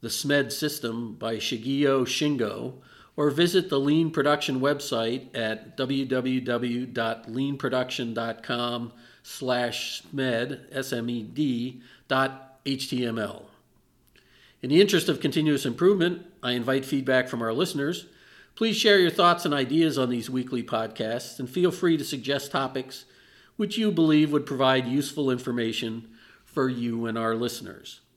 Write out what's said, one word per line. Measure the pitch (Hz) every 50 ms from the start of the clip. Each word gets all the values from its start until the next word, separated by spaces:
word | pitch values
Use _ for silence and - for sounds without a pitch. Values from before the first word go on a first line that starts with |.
the | - 117
smed | - - - 139 143 143 139 120
System | - - - 151 147 - - 120 113 117 120 113 104
by | - - 113 113 107
Shigeo | 104 - 131 117 110 127 135 139 147 139 135 135 127
Shingo, | 120 - - 156 147 147 131 117 107 101 107 117 127 131 - - - - - - - _
or | - 147 147
visit | 135 139 170 175 180 190 175 185
the | - 139
Lean | 139 143 147 160 165 156
Production | 151 - 135 147 147 147 - - 135 131
website | 127 139 147 143 - - - 117 113 113 120 131 127 - -
at | 123 117 110 110 107 - - -
w | - 135 127 139 135 135
w | 127 131 127 123 127 127 127
w | 123 127 120 120 120 123 120 123 127
dot | 123 113 120 117 113 113 - - -
lean | 110 127 135 139 143 135
production | - 135 120 127 127 127 - - 127 117 113
dot | 117 117 117 113 - -
com | - 127 120 120 120 120 120 120 117 - - - - - _ _
slash | - - - - 127 127 123 123 120 113 - - - - - -
smed, | - - 139 131 131 120 113 123 131 143 127 - -
S | - 135 131 131 -
M | 120 113 120
E | 120 117 110
D, | 107 113 131 151 143 123 117 120 127 127 - - - - - _ _
dot | 131 131 135 135 135 - - - - _ _
H | 139 135 131 - -
T | - 123 123
M | 117 113 113
L. | 107 98 90 - - - _ _ _ _ _ _ _ _ _ _ _ _ _ _ _ _ _ _ _ _ _ _
In | - 127
the | 143 170
interest | 202 202 - 170 - -
of | 156 139
continuous | - 151 135 160 151 156 147 135 -
improvement, | 135 117 - 170 185 208 190 165 175 180 - - - - _
I | - 123 123
invite | 123 117 123 131 135 135
feedback | 135 - 139 131 123 131 127 123 127
from | - 117
our | 117 113
listeners. | 113 123 175 180 - 147 139 147 175 - - - - _ - - - - - _ _
Please | - 220 226 208 -
share | 202 208 202 196
your | 180 170
thoughts | - - 170 175 175 175 -
and | 170 147
ideas | 143 135 120 139 160 165 160 139 135
on | 131 120
these | 123 120 113 -
weekly | 127 127 123 127 127 123 113
podcasts, | 113 - 110 113 110 - - 113 107 113 123 - - - -
and | 131 123
feel | - 180 175 180
free | 170 - - 175 165 156
to | 143
suggest | - - 135 110 131 139 135 - -
topics | - 143 135 131 135 135 127 - - - - _ _ _ - _ - - - _ _ _
which | 214 196 - 226
you | 220 214
believe | 180 160 165 156 151 151 151 151
would | 147 147 143
provide | - 143 127 135 131 131 131 127 120
useful | 127 143 143 139 - 156 147 131
information | 127 120 123 - 120 123 117 113 110 - - 113 113 117 113 - - - - - - - _
for | _ - - 135 131
you | 127 120 120 120 117 113 113
and | 117 110 117
our | 113 113 113
listeners. | 113 120 123 - - - 92 - - - - - - _ _ _